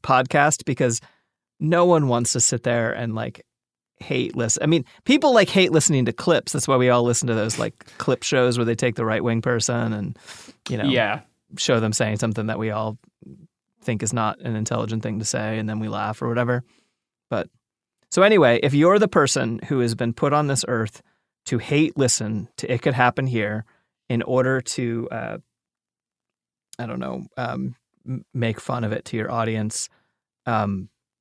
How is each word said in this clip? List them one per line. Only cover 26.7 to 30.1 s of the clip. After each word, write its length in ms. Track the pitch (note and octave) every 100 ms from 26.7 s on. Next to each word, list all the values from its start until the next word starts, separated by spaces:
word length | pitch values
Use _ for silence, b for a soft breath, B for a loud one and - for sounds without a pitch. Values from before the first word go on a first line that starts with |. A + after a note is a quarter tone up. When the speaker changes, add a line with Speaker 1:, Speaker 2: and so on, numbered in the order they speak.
| -
Speaker 1:
I 80 | A#2
don't 120 | B2+
know, 260 | C3 - - -
um, 380 | A#2+ B2 C3 - _ _ -
m-, 180 | C3 -
make 260 | B2 A#2 A2
fun 240 | - B2
of 80 | A2
it 120 | A2 -
to 100 | A2+
your 140 | G#2+
audience, 580 | A2+ A2+ A2 G#2+ - - _ _